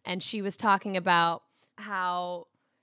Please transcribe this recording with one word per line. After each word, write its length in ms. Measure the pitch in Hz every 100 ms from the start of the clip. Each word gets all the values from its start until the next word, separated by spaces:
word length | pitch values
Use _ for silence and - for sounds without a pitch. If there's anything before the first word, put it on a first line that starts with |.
And 180 | - 185
she 200 | - 214
was 140 | 196 -
talking 380 | 220 196 202 190
about 440 | 180 175 170 165 _ _ _ -
how 720 | 208 196 180 180 180 175 - _ _ _